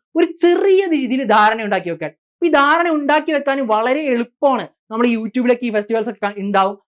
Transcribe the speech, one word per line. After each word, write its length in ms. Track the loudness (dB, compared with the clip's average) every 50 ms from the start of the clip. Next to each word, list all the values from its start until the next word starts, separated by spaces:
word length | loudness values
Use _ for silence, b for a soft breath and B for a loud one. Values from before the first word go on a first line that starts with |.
| _ _ -2
ഒരു 100 | -2 -2
ചെറിയ 600 | -2 0 0 2 2 2 2 2 2 2 2 2
രീതിയിൽ 380 | 0 -2 -2 -2 -2 -2 -2 0
ധാരണ 400 | 2 4 4 4 2 2 -2 -2
ഉണ്ടാക്കി 260 | -2 -4 -4 -4 -6
വെക്കാൻ. 200 | -8 -8 -8 -10
അപ്പൊ 360 | -12 _ _ _ _ _ 0
ഈ 20 | 2
ധാരണ 400 | 2 4 4 4 2 2 2 0
ഉണ്ടാക്കി 420 | -2 -2 0 0 0 0 0 0
വെക്കാൻ 360 | -2 -2 -2 -2 -2 -2 -2
വളരെ 340 | 0 0 0 0 0 -2 -2
എളുപ്പമാണ്. 680 | 0 0 -2 -2 -2 -6 _ _ 0 0 0 0 -4 -8 _ _ _ -8
നമ്മൾ 160 | -2 0 0
YouTube-ലൊക്കെ 580 | 0 0 -2 -4 -4 -4 -2 0 0 0 0 -2
ഈ 60 | -2
ഫെസ്റ്റിവൽസ് 380 | -2 -4 -2 -2 -2 -4 -4 -4
ഒക്കെ 160 | -6 -6 -6
ക-, 80 | -8 -6
ഉണ്ടാവും. 400 | -6 -4 -2 0 0 0 0 -4 -8 _ _